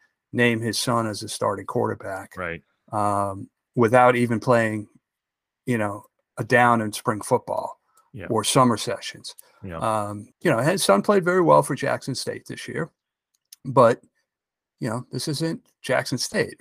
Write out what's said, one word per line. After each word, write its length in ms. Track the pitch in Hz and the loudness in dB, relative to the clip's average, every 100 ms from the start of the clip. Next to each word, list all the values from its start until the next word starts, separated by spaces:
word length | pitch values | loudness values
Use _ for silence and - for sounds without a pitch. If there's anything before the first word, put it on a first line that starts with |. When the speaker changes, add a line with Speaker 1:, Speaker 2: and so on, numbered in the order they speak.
| _ _ _ | _ _ _
Speaker 1:
name 280 | 117 120 117 | 0 0 0
his 180 | 113 101 | -2 -4
son 280 | - 117 110 | -2 -2 -2
as 160 | 101 | -6
a 60 | 110 | -10
starting 380 | - 110 98 95 | -4 -4 -4 -6
quarterback, 680 | 117 110 101 107 95 101 - | -4 -4 -4 -10 -12 -12 -10
Speaker 2:
Right. 260 | 87 82 _ _ _ | -8 -10 _ _ _
Speaker 1:
um, 580 | 107 104 101 101 98 - _ _ | -2 0 0 -4 -6 -14 _ _
without 420 | - 113 123 123 120 | 2 4 6 6 6
even 240 | 120 113 | 2 0
playing, 480 | 131 117 110 107 104 _ _ _ _ _ _ _ - | 2 2 2 -2 -8 _ _ _ _ _ _ _ -4
you 100 | 120 | -2
know, 260 | 104 104 - _ _ - | -2 -6 -14 _ _ -10
a 60 | |
down 360 | 110 123 120 117 | 2 4 6 4
in 120 | 107 | 0
spring 280 | - - 104 | -6 -6 -6
football 600 | - 123 - - - - _ _ _ | -2 -2 -2 -6 -6 -12 _ _ _
Speaker 2:
Yeah. 140 | 120 87 | -14 -4
Speaker 1:
or 140 | 113 | -2
summer 320 | 101 143 123 110 | 0 4 4 2
sessions. 580 | - 101 - - - - - _ | -4 -8 -10 -14 -18 -20 -20 _
Speaker 2:
Yeah. 140 | 98 82 | -14 -6
Speaker 1:
Um, 500 | 113 110 104 104 - _ | -4 -2 -4 -8 -14 _
you 100 | 185 | 0
know, 60 | 117 | 2
his 260 | 139 190 | 2 2
son 180 | - 196 | 4 4
played 220 | 190 202 | 4 2
very 160 | 175 185 | 2 2
well 220 | 160 147 | 4 4
for 100 | 143 | 4
Jackson 400 | 135 135 123 - | -2 -4 -4 -4
State 320 | 123 - 110 - | -8 -8 -10 -12
this 220 | - - | -14 -10
year, 220 | 117 165 _ _ _ _ _ _ - | -8 -8 _ _ _ _ _ _ -18
but, 360 | - 131 117 - _ _ _ _ _ _ _ - | -2 6 6 4 _ _ _ _ _ _ _ -10
you 100 | 135 | -6
know, 160 | 117 - | -6 -8
this 160 | 127 160 | -8 -6
isn't 360 | 139 160 165 _ _ | -4 -4 -6 _ _
Jackson 340 | - 127 - 127 | -4 -2 -2 -4
State, 360 | - 214 - - | -4 -4 -4 -6